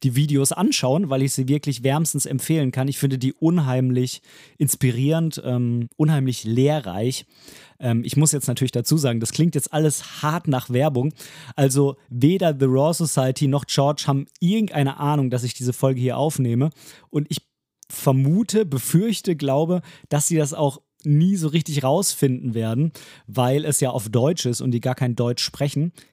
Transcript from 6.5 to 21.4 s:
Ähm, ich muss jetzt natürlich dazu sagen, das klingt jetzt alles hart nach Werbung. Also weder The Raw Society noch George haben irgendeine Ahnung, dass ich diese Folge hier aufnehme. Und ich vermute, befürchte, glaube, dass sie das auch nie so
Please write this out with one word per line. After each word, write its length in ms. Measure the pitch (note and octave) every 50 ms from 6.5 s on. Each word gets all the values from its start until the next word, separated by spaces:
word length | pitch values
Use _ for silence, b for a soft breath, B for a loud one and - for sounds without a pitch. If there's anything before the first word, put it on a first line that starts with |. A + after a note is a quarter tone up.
| A#2 B2 C3+ D3 D3+ D#3 A2+ F#2+ F2 G2 A2+ B2+ C3 - - B B B B B B B B B B B
Ähm, 240 | - A#2+ A2+ A#2 A#2+
ich 140 | - - C#3
muss 140 | D#3 D#3
jetzt 160 | - C#3 - -
natürlich 240 | A#2+ - C3+ A#2+
dazu 260 | - A#2+ A2+ - D#3 D#3+
sagen, 220 | C#3 B2+ A#2 A2+
das 120 | A2+ -
klingt 240 | - - D#3+ F3 -
jetzt 160 | D3 - -
alles 520 | - D3+ D#3 D3+ C#3 - - - - - -
hart 240 | D3+ D#3 E3+ - D#3+
nach 240 | C#3 B2+ - -
Werbung. 420 | B2 B2 C#3+ D#3 C3+ B2 B2+ D#3 - B B B B B B B B
Also 400 | - C#3 C3+ C3 C#3+ C#3 C#3 C3+ b b b
weder 460 | B2+ A#2+ C#3 D3+ F#3 F#3+ F#3 E3 D3 C3
The 60 | C3+
Raw 280 | C3 B2+ C3 C#3+ D#3+ E3+
Society 540 | - E3+ D3 - D3 C3 C3 C3 - D3+ C3+
noch 180 | C3+ C#3+ -
George 400 | - - - C#3 C#3+ D3+ - - -
haben 180 | C#3 C3+ C#3+ - _ -
irgendeine 580 | F3 E3+ G#3 A3 G#3+ F#3 - D3 C#3 C3+ C3 -
Ahnung, 320 | C#3+ C#3+ D3+ D3 C3+ B2
dass 140 | B2 B2 B2
ich 100 | A#2+ -
diese 200 | - B2+ B2 B2
Folge 280 | - - C3+ C3+ B2
hier 160 | B2 B2 A#2+ B2+
aufnehme. 540 | C#3 - - - B2+ A#2+ A#2 A#2+ C#3 D#3+ B B B B B B B B
Und 160 | - D3+ D3+ -
ich 180 | D#3 - - _ _ _ _ _ _ _ - _
vermute, 800 | - - - D3+ C3 C3 C3+ C#3+ E3 G#3 A#3 - - G#3+ G#3+
befürchte, 680 | D#3 C3+ B2 - - - E3 G#3 A#3 G3 - - F#3+ E3+
glaube, 460 | C#3 C#3 C3+ C3 D3 E3 E3 F3+ F3+ B B B B B _
dass 180 | D3 D3 C#3+ -
sie 100 | E3+ D#3
das 160 | D3+ C#3 -
auch 280 | - D3+ C#3+ - - - _ _ _ _ D3
nie 280 | D3 D3+ E3 F#3+ G3+
so 140 | F#3